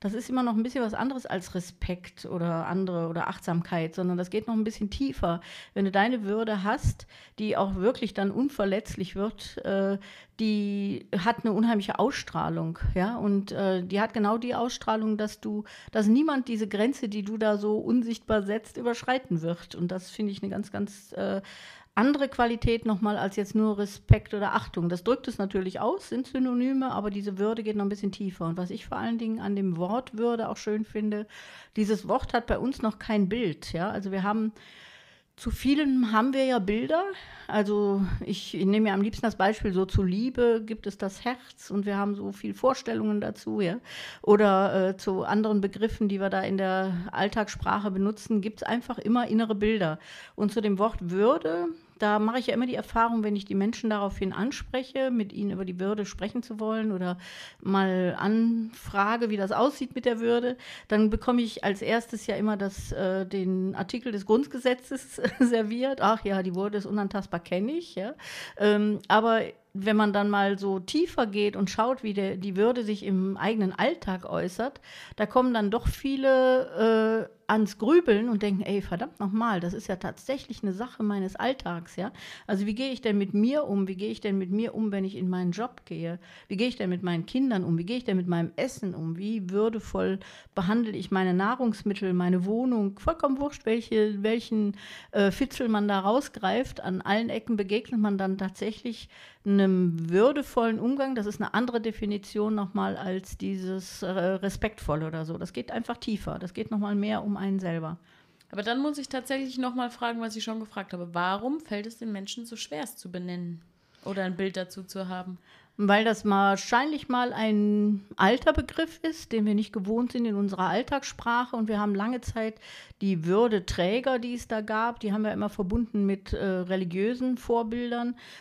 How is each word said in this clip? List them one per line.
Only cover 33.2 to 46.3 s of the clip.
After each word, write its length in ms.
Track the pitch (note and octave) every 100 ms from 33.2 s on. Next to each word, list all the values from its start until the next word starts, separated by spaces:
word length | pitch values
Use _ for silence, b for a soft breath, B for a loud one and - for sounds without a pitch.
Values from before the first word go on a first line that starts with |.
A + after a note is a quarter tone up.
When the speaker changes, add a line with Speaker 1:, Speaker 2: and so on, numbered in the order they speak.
| F#3
Speaker 1:
Bild, 460 | A#3 G#3 D3 -
ja? 160 | E3 F#3+
Also 200 | - G3
wir 120 | F#3+
haben, 300 | G3+ A3 A3 - B B B B B B B -
zu 140 | A3+
vielen 640 | - B3+ C#4+ C#4+ B3+ A3+
haben 200 | A3 B3+
wir 140 | C4+ C4
ja 140 | B3
Bilder. 440 | F#3+ G#3+ C4 D#4+ G4 F#4 B B B
Also 540 | G#3 G3+ G#3 G3+ G3 F#3 B
ich, 300 | - G3 -
ich 100 | D#3+
nehme 240 | F#3+ G#3+ G#3+
mir 60 |
am 80 | G3
liebsten 240 | G#3 - A#3
das 100 | G#3
Beispiel, 380 | F#3+ G#3+ G#3+
so 100 | F#3
zu 180 | F#3+ G3+
Liebe 600 | F#3 F#3+ B3+ B3 A#3+ A3+
gibt 220 | A3 A3 G3+
es 100 | G3
das 280 | G3 G3
Herz 460 | A#3+ B3+ - - -
und 140 | G3+
wir 140 | G3+ G3
haben 160 | G3+
so 180 | G3+ G3+
viel 220 | G3 G#3+
Vorstellungen 640 | G3 B3+ C4 - A3+ G#3+ G#3
dazu, 400 | - - A3 G#3+
ja. 160 | F3+ A3+ B B B B
Oder, 680 | - G#3 G#3 F#3+ G3 F3+ F#3
äh, 80 | F#3+
zu 280 | - F#3+
anderen 360 | - G3+ G#3+ G#3
Begriffen, 480 | F#3+ G3 A3 - G#3
die 120 | G3
wir 100 | G3